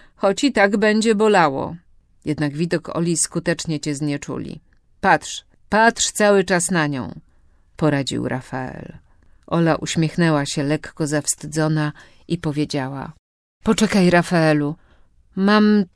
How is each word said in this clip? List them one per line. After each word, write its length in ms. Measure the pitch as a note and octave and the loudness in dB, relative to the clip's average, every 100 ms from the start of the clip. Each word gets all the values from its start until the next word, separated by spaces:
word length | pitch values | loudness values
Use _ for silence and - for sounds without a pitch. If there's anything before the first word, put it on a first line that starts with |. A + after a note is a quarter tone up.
| - _ | -20 _
choć 280 | G3 G3 | -2 0
i 80 | C#4+ | 0
tak 260 | A3 G3+ G#3 | 2 2 4
będzie 380 | G#3+ G#3+ A3+ G#3 | 2 2 2 2
bolało. 600 | G#3+ G3 D#3 C3+ A#2+ E3+ _ _ _ _ D3+ | 4 4 4 0 -6 -10 _ _ _ _ -6
Jednak 320 | D3 D3 C#3+ | -4 -4 -2
widok 380 | F3 F3 - - | -2 -2 -4 -4
Oli 220 | E3+ E3 | -2 -2
skutecznie 640 | - F3 E3+ E3 - D3+ | -2 -2 -2 -4 -4 -6
cię 160 | D#3 C#3+ | -4 -4
znieczuli. 680 | D3+ C#3+ - C3 - - - _ _ _ | -4 -4 -8 -10 -10 -14 -18 _ _ _
Patrz, 440 | G3 D#3 - - - _ _ | 2 2 0 -14 -16 _ _
patrz 420 | G#3 A3+ A#3 - | 2 2 2 -4
cały 320 | - G#3 G3+ | 2 4 4
czas 280 | F#3 F3+ - | 2 0 0
na 160 | F3+ D3 | -2 -2
nią, 320 | C3+ G#2 - - _ _ _ _ - | -4 -8 -14 -20 _ _ _ _ -2
poradził 520 | D#3 C#3 C3 B2 B2+ | 0 0 -2 -4 -4
Rafael. 680 | B2+ - C3 C3 - - - _ _ _ _ - | -6 -8 -10 -10 -12 -16 -20 _ _ _ _ -4
Ola 280 | E3+ E3 - | 0 2 0
uśmiechnęła 680 | - E3+ D#3 - E3+ D3 C#3 | -2 -2 -2 0 2 2 -2
się 180 | D#3 | -4
lekko 440 | C#3 D3+ - - D3 | -2 -2 -6 -6 -4
zawstydzona 840 | D3 - - D3+ D#3 D#3 D#3 D3+ - - _ - | -2 -4 -6 -6 -2 0 0 -2 -6 -18 _ -6
i 100 | E3+ | -4
powiedziała: 760 | D#3+ D3 D3 D3 C3 C#3 D#3+ - _ _ _ _ | -2 -4 -4 -4 -6 -8 -12 -16 _ _ _ _
„Poczekaj, 460 | G#3+ - G#3+ G#3 F3+ | 0 2 2 4 4
Rafaelu, 680 | F3 - F3 D#3 D3+ D3 D#3+ _ _ _ _ _ F#3+ | 4 2 2 2 2 0 -6 _ _ _ _ _ -2
mam 480 | G3 G#3+ G#3 G#3 F#3 | 2 4 4 4 0